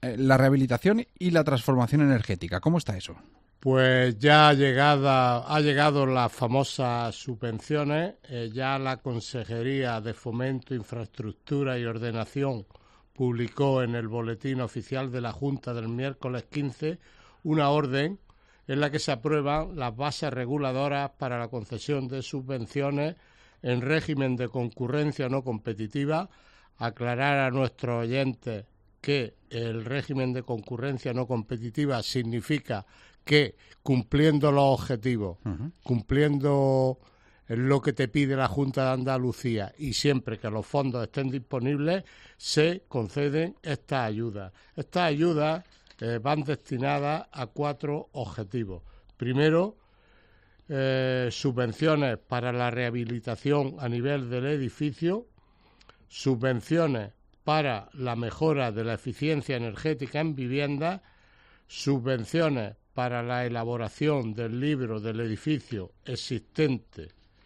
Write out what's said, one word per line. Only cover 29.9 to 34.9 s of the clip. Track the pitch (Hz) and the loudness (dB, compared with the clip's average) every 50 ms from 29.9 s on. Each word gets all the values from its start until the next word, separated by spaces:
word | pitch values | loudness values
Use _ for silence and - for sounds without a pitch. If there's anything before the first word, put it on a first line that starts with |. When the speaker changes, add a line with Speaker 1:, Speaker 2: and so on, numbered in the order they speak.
| 131 143 - - 143 135 131 127 123 | -4 -4 -2 -2 -2 -2 0 -2 -2
Speaker 2:
de | 127 120 | -4 -4
concurrencia | - 123 113 - - 123 113 127 139 135 123 - 131 120 | -4 -6 -6 -6 -8 -8 -6 -4 -4 -4 -4 -4 -4 -2
no | 123 127 | -2 -2
competitiva | 117 127 113 107 - 127 110 113 117 104 147 147 143 131 117 110 | -2 -2 -4 -2 -4 -6 -6 -6 -6 -2 -2 0 0 0 0 -2
significa | - - 131 120 113 117 117 - - 151 143 - - 117 98 - _ - - - - _ _ - | -2 -2 -2 -2 -2 -2 -4 -2 -2 -2 -2 -2 -4 -6 -6 -6 _ -20 -20 -20 -20 _ _ 0
que | - 147 147 143 110 - _ - - - _ | 4 6 6 6 4 -2 _ -20 -20 -20 _
cumpliendo | - - 135 123 110 - - 143 151 160 151 147 139 147 | 0 2 2 2 2 2 2 4 6 6 6 6 6 6
los | 139 143 139 139 135 139 | 6 6 6 6 4 2
objetivos, | - - | 0 -2